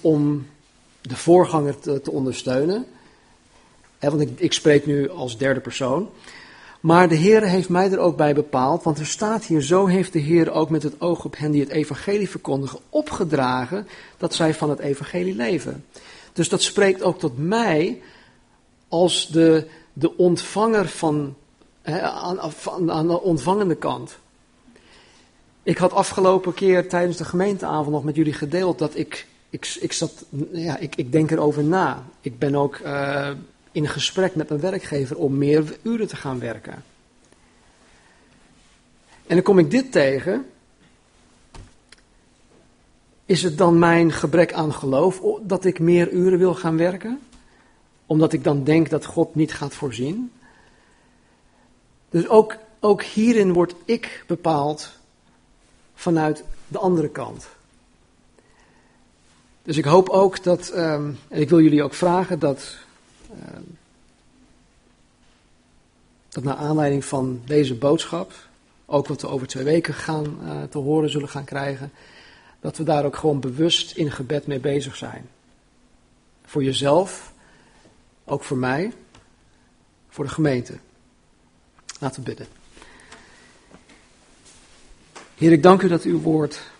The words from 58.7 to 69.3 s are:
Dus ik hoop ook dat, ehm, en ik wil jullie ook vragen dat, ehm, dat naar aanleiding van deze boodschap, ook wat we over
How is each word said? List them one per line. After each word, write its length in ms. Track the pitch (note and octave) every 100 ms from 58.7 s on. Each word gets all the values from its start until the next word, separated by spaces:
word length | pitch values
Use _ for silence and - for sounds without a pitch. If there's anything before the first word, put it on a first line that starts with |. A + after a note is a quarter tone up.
| _ _ _ _ _ _ _ _ _
Dus 140 | - D3
ik 80 | C#3+
hoop 240 | F3 F#3
ook 340 | F#3+ G3 -
dat, 260 | F3 F3 -
ehm, 420 | F#3+ E3 D3 D3 B2+ -
en 140 | D#3+
ik 80 | C#3+
wil 120 | E3
jullie 220 | D#3 D3
ook 100 | C#3+
vragen 460 | - F3+ F3 F3+ F3
dat, 380 | D3 C3+ - - - _ _ _ -
ehm, 320 | A3+ G1+ G1+ - - _ _ _ _ _ _ _ _ _ _ _ _ _ _ _ _ _ _ _ _ _ _ _ _ _
dat 140 | -
naar 120 | C3 C3
aanleiding 500 | D3 D#3 D3 C#3 C3
van 360 | C#3 C3 B2 A#2+
deze 300 | D3 C3+ A#2+
boodschap, 580 | C#3 D#3+ - E3+ F#3 - - _ _ _ -
ook 220 | D3 C#3
wat 140 | C#3+
we 60 |
over 200 | -